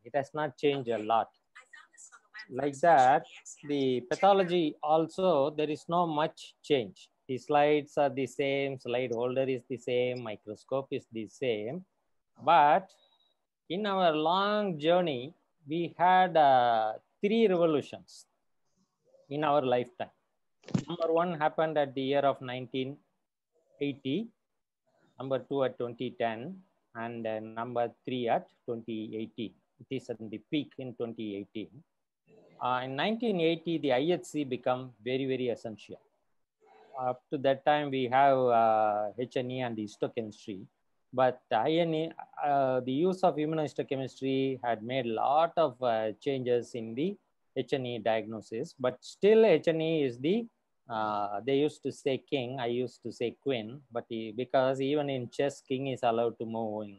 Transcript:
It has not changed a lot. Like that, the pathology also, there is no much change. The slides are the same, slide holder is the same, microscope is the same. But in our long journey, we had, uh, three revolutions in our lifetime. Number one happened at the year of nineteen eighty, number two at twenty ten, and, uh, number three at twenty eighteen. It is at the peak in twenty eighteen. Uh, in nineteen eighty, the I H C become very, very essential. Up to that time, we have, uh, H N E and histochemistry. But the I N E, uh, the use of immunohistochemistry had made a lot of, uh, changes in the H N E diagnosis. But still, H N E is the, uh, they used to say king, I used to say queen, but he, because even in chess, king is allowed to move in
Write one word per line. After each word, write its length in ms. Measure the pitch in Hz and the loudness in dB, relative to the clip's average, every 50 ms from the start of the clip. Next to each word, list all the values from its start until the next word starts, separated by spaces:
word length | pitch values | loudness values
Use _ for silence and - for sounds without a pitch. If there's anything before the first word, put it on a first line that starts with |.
| - | -12
It 100 | 120 - | -6 -4
has 140 | 143 139 - - | -4 -4 -4 -4
not 220 | 151 151 151 - - - | -4 -4 -4 -4 -2 0
changed 260 | 147 139 139 127 117 117 107 | 0 0 0 -2 -2 -4 -2
a 20 | 107 107 113 | 0 2 2
lot. 160 | 113 101 - _ _ _ _ - - - _ - - - _ _ - - - - - _ _ - - - - | 2 2 0 _ _ _ _ -20 -20 -20 _ -20 -20 -20 _ _ -20 -20 -20 -20 -20 _ _ -20 -20 -16 -12
Like 280 | - 123 135 147 139 135 - 170 | -8 -4 -4 -4 -2 2 4 6
that, 380 | 165 143 127 127 139 165 - - - - - - - - - 147 | 8 8 8 8 6 4 2 -2 -14 -20 -20 -20 -20 -12 -8 -4
the 120 | 147 143 135 131 127 123 120 - | -2 0 2 2 0 0 -2 -4
pathology 680 | - - - 190 202 196 190 170 175 180 165 151 143 - | -2 2 4 6 6 6 4 2 2 2 0 0 -2 -2
also, 480 | - 151 156 160 165 160 - - 190 185 170 139 135 151 151 151 | 0 2 2 2 2 0 -2 0 2 2 4 4 2 2 0 -2
there 120 | 151 147 | -2 -2
is 140 | 151 143 - - | -4 -6 -6 -2
no 180 | 170 175 175 165 | 0 0 0 2
much 480 | 156 147 156 165 - - - - - _ - | 0 0 -2 -2 -4 -8 -20 -20 -20 _ -2
change. 460 | - 151 135 113 95 - - - _ _ _ _ - | 0 2 2 0 -2 -8 -16 -20 _ _ _ _ -8
The 100 | 131 120 | -8 -6
slides 600 | - - 147 147 147 151 151 147 143 147 - - 147 | -2 0 2 4 6 6 4 2 0 -2 0 0 0
are 60 | 139 | 0
the 180 | 127 131 135 127 | 0 -2 -4 -4
same, 520 | - - 143 139 139 139 139 139 139 135 | -4 -4 -2 -2 0 -2 -2 -4 -4 -6
slide 320 | - 123 117 123 131 123 117 | -6 -4 -4 -2 -2 -2 -2
holder 300 | 113 120 127 127 131 135 131 131 | -2 -2 -2 0 0 0 0 -2
is 80 | 123 120 - | -4 -6 -8
the 100 | 131 113 - - | -10 -8 -4 -2
same, 340 | 123 123 123 123 123 127 123 | 0 0 0 0 -2 -4 -8
microscope 640 | 110 107 98 _ 104 107 - - - 131 135 135 131 143 123 | -10 -10 -12 _ -14 -16 -14 -8 -6 -4 -4 -4 -4 -6 -8
is 80 | - _ | -8 _
the 160 | 113 113 110 95 | -10 -10 -10 -10
same. 480 | - - 135 127 113 107 104 113 143 185 185 _ _ _ _ _ _ _ _ _ _ - 120 143 | -8 -6 -4 -2 -2 -2 -4 -6 -8 -10 -12 _ _ _ _ _ _ _ _ _ _ -6 0 4
But 380 | 165 165 147 147 156 185 190 - _ _ _ _ _ _ _ _ _ _ _ _ _ _ _ - | 6 6 6 6 6 4 2 -4 _ _ _ _ _ _ _ _ _ _ _ _ _ _ _ -8
in 160 | 156 190 214 | -6 -4 -4
our 280 | 202 196 190 185 170 151 151 156 160 | -2 0 2 2 2 4 2 2 2
long 480 | 175 190 196 202 208 214 208 202 175 151 | 2 2 2 2 0 0 -2 -2 -2 0
journey, 560 | 143 160 170 180 180 170 143 120 123 147 - _ _ _ _ _ - 135 | 2 4 4 4 2 0 -2 -4 -6 -10 -14 _ _ _ _ _ -12 -6
we 140 | 151 170 170 151 - - | -4 -4 -4 -4 -2 2
had, 400 | 165 180 185 185 185 180 170 165 | 4 4 6 6 4 4 4 6
uh, 560 | 151 139 135 127 120 120 117 113 110 107 110 120 _ _ _ _ | 6 8 6 6 6 4 4 2 2 0 -4 -8 _ _ _ _
three 240 | - 208 220 226 226 202 185 | -2 2 4 4 4 4 4
revolutions 720 | 170 170 165 156 139 113 - - 98 90 - - - - _ _ _ _ _ _ _ _ _ _ _ _ _ _ _ _ _ _ _ _ - | 4 4 4 2 2 -2 -4 -10 -18 -18 -20 -20 -20 -20 _ _ _ _ _ _ _ _ _ _ _ _ _ _ _ _ _ _ _ _ -10
in 140 | 139 147 156 | -4 -2 2
our 200 | 151 143 147 131 131 123 | 2 4 4 4 4 2
lifetime. 400 | 123 120 - - - 110 - _ _ _ _ _ _ _ _ _ _ _ - - - - - | 2 0 -2 -6 -12 -12 -12 _ _ _ _ _ _ _ _ _ _ _ -4 -4 -4 -2 -4
Number 240 | 165 170 165 165 165 165 | -6 -4 -2 0 2 2
one 160 | 170 180 170 147 151 | 2 0 0 0 0
happened 320 | 156 156 - 160 160 156 147 | 0 0 0 0 0 2 0
at 160 | 143 135 127 | 0 0 -2
the 120 | 135 135 131 139 | -4 -2 0 2
year 120 | 139 139 139 | 2 2 2
of 100 | 131 - | 2 0
nineteen 560 | 135 127 123 127 127 120 - 135 131 131 143 - _ _ _ _ _ _ _ _ _ _ _ _ _ _ _ - 143 143 | -4 -8 -8 -8 -8 -6 -4 -4 -4 -4 -8 -12 _ _ _ _ _ _ _ _ _ _ _ _ _ _ _ -6 -6 -6
eighty, 300 | 135 135 - 131 135 180 226 226 _ _ _ _ _ _ _ _ _ _ _ _ _ _ _ _ _ - | -6 -6 -4 -4 -4 -4 -4 -6 _ _ _ _ _ _ _ _ _ _ _ _ _ _ _ _ _ -12
number 200 | - 135 135 127 120 - | -6 -4 -4 -4 -4 -2
two 140 | 143 139 131 | -2 0 0
at 120 | 123 110 - | 0 -2 -4
twenty 320 | 123 120 120 120 131 123 - - 120 | -8 -8 -6 -6 -8 -8 -4 -4 -4
ten, 160 | 113 113 110 120 165 190 190 - _ _ _ _ _ - | -4 -4 -4 -8 -10 -12 -14 -18 _ _ _ _ _ -12
and, 320 | 113 113 117 120 117 113 110 | -10 -8 -8 -8 -6 -6 -6
uh, 120 | 110 110 110 110 110 113 | -6 -6 -8 -10 -8 -8
number 240 | 117 123 123 120 120 117 113 _ _ | -8 -6 -4 -4 -4 -4 -6 _ _
three 220 | - 123 127 123 113 123 | -8 -6 -4 -2 0 0
at 120 | 180 180 - _ _ _ | -2 -2 -6 _ _ _
twenty 340 | - 120 117 117 - 113 107 107 117 110 110 | -10 -10 -8 -8 -8 -8 -8 -8 -8 -8 -8
eighteen. 320 | 113 110 - - 113 95 - _ _ _ _ - | -10 -10 -10 -10 -10 -10 -12 _ _ _ _ -20
It 140 | 127 - 135 127 | -14 -10 -10 -10
is 120 | - - | -8 -10
at 80 | 120 110 113 107 110 | -10 -10 -10 -12 -12
the 80 | 107 - _ | -14 -10 _
peak 200 | - 151 135 - _ - | -6 -6 -6 -6 _ -14
in 160 | 131 127 110 | -14 -12 -10
twenty 320 | - 123 117 113 117 113 107 98 98 | -8 -8 -8 -8 -8 -8 -8 -8 -10
eighteen. 320 | 101 - - 113 101 85 - 135 165 _ _ _ _ _ _ _ _ _ - - - _ _ - | -10 -12 -12 -12 -12 -12 -14 -20 -20 _ _ _ _ _ _ _ _ _ -20 -20 -20 _ _ -6
Uh, 200 | 127 123 127 127 127 | -4 -2 -2 -2 -4
in 100 | 131 135 139 151 | -6 -4 -4 -2
nineteen 340 | 196 220 226 247 233 202 175 | -2 -2 -2 -2 -2 0 2
eighty, 380 | 165 160 165 160 - 175 165 160 | 2 0 0 0 -2 -4 -4 -2
the 140 | 143 143 127 | 0 0 2
I 100 | 123 143 170 180 160 | 2 2 0 0 -2
H 40 | 175 - | -4 -6
C 140 | - 151 147 131 127 | -6 -6 -4 -4 -4
become 380 | 120 - 127 127 127 131 127 120 _ 107 123 | -4 -2 -2 -2 -2 -4 -10 -16 _ -6 -4
very, 160 | 127 135 135 131 131 | -2 -2 -2 -2 -2
very 160 | 123 127 123 | -2 -2 -2
essential. 520 | 110 - - 117 107 - - - 95 - _ _ _ _ _ _ _ _ _ _ _ _ _ _ _ - - - - 131 127 127 | -4 -4 -6 -12 -12 -14 -16 -18 -20 -20 _ _ _ _ _ _ _ _ _ _ _ _ _ _ _ -20 -20 -16 -10 -6 -4 -4
Up 100 | 127 127 _ - | -4 -6 _ -8
to 60 | - 143 127 | -6 0 2
that 140 | 139 135 131 - | 2 0 2 2
time, 260 | 151 151 147 147 143 135 131 | 2 2 2 2 0 -2 -2
we 60 | 131 117 123 131 | 0 2 4 6
have, 200 | 139 139 135 131 127 123 120 117 113 | 6 6 6 6 4 4 4 6 6
uh, 480 | 113 110 110 110 107 104 104 107 104 101 - | 4 4 4 2 2 2 0 -2 -4 -6 -6
H 180 | 127 120 - 139 | -6 -4 -4 -4
N 140 | 127 123 | -4 -4
E 80 | 127 131 127 120 | -4 -6 -6 -6
and 100 | 117 107 | -6 -6
histochemistry. 840 | 107 104 - - - 127 - - 113 107 101 - - - 101 92 107 - _ _ _ _ _ _ _ _ - 127 | -8 -8 -8 -6 -6 -4 -4 -6 -8 -8 -10 -14 -12 -12 -12 -12 -14 -18 _ _ _ _ _ _ _ _ 0 2
But 160 | 127 127 123 - _ - | 4 4 2 0 _ -2
the 80 | - 110 | 0 0
I 160 | 113 147 160 165 170 165 | 2 2 2 2 2 2
N 60 | 160 | 0
E, 180 | 156 160 165 - - - - - - 151 | -2 -2 -4 -8 -12 -20 -18 -10 -6 -2
uh, 360 | 147 143 139 139 131 131 127 | 0 2 2 2 2 2 0
the 100 | 123 127 | 0 -2
use 300 | 131 139 170 185 185 185 190 180 | 0 0 0 0 0 2 2 2
of 100 | 143 147 151 | 2 2 0
immunohistochemistry 1160 | 151 160 160 156 139 - - 139 - 139 131 135 120 - - 131 131 135 135 135 135 131 127 - | -2 0 -2 -2 -4 -4 -6 -6 -4 -4 -4 -6 -6 -8 -6 -4 -2 0 0 0 0 -2 -2 -2
had 180 | 120 117 107 107 | -2 -2 -2 -4
made 220 | 117 127 135 123 | -4 -4 -2 -2
a 80 | 117 113 | -2 -2
lot 400 | 110 113 120 139 151 165 165 - - 160 | 0 0 2 2 2 2 2 2 2 0
of, 160 | 147 117 - | 0 0 -2
uh, 300 | 127 123 113 110 110 110 104 - - | -2 0 0 0 0 -2 -4 -4 -4
changes 500 | 143 139 135 127 123 123 120 113 - - | -4 -2 -2 0 0 0 0 0 -2 -8
in 120 | 123 113 113 113 120 | -10 -8 -8 -4 -4
the 100 | 151 190 208 - _ _ _ _ _ _ - | -4 -4 -4 -8 _ _ _ _ _ _ -8
H 180 | 135 127 - - 139 | -8 -4 -2 -2 -4
N 40 | 127 | -2
E 140 | 123 120 117 | -4 -6 -4
diagnosis. 760 | 98 113 110 113 104 107 113 107 104 - 113 113 143 170 - - 127 | -2 0 0 0 -2 -6 -8 -12 -10 -10 -8 -8 -8 -8 -6 -4 -4
But 120 | 127 - - - - - | -4 -4 -4 -10 -20 -4
still, 320 | - - 196 220 220 226 | 2 4 6 8 8 8
H 240 | 214 170 151 - 170 | 8 6 4 4 2
N 120 | 160 160 | 0 2
E 220 | 160 160 165 160 143 | 2 0 2 2 0
is 160 | 131 117 120 131 156 | 0 -2 -2 -2 0
the, 180 | 190 233 233 226 _ _ _ _ _ _ _ - | 0 0 -2 -6 _ _ _ _ _ _ _ -8
uh, 500 | 117 110 107 107 104 104 104 101 104 101 110 | -4 -4 -2 -2 -2 -2 -2 -4 -4 -6 -2
they 120 | 127 139 139 147 151 | 0 0 2 2 0
used 140 | 143 - - | -2 -4 -8
to 80 | 139 120 - - | -8 -8 -4 -4
say 140 | 143 131 123 | -2 -2 -4
king, 420 | - - - 139 123 120 131 139 | -4 -6 -6 -4 -4 -4 -6 -6
I 100 | 120 120 120 123 127 | -4 -4 -2 -2 -4
used 180 | 117 - - - | -6 -8 -12 -12
to 100 | 117 104 | -12 -8
say 160 | - 127 113 113 _ - | -6 -6 -6 -6 _ -4
queen, 220 | 139 139 117 107 107 123 147 143 _ 117 | -4 -4 -4 -4 -8 -12 -16 -16 _ -10
but 120 | 117 110 - | -10 -8 -8
he, 240 | 120 113 110 113 107 113 127 | -8 -8 -8 -8 -6 -8 -4
because 380 | 123 - 139 131 131 135 135 | 0 2 2 2 2 2 0
even 280 | 135 135 147 151 143 143 135 | 0 0 0 0 -2 -2 -4
in 140 | 131 123 120 | -4 -6 -6
chess, 320 | - - 139 143 139 - | -4 -2 -2 -2 -4 -6
king 260 | - - 131 127 139 139 127 | -8 -6 -4 -4 -4 -4 -4
is 80 | 117 - | -2 0
allowed 340 | 120 113 113 120 117 110 - | 0 2 2 0 0 -2 -4
to 60 | 120 | -8
move 380 | 113 113 113 113 110 107 107 107 | -6 -6 -6 -4 -4 -6 -6 -8
in 140 | 104 101 | -10 -14